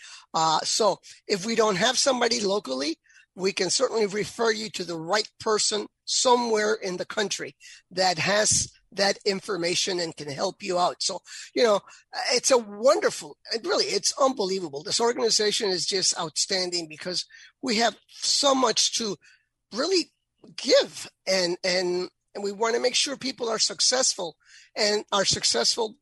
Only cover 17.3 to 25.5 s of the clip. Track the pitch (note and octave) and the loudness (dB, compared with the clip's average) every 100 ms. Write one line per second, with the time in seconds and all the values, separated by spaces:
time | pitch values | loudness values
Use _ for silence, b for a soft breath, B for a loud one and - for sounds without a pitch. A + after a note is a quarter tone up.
17.3 | B B _ C4 G#3+ A#3 - _ - - | B B _ -2 2 2 0 _ -6 -2
18.3 | - C#4+ C4+ A#3+ - - - A3 F3+ b | 2 2 4 4 2 0 -2 -4 -8 b
19.3 | b b _ _ G3+ D#4+ F#4 - _ _ | b b _ _ -6 0 0 -2 _ _
20.3 | _ G#3+ - A#3+ C#4 G3 - - - - | _ -20 -8 2 4 4 -4 -16 -10 -2
21.3 | F#3+ F3 F3+ F#3 F3+ F3+ F3+ F#3 _ _ | 0 0 -2 -2 0 0 -2 -4 _ _
22.3 | G3 G3+ G3 A3+ A#3+ B3+ B3 C#4+ C4 C4 | -8 -8 -2 0 2 0 0 -2 -4 -8
23.3 | A3+ A#3 A3 - G3+ - B3+ B3+ - E3+ | -6 -4 0 -2 0 2 2 2 0 -6
24.3 | - b b b - G#3 G#3 - G3+ F#3+ | -12 b b b -2 0 0 0 0 2
25.3 | G#3+ - | 0 0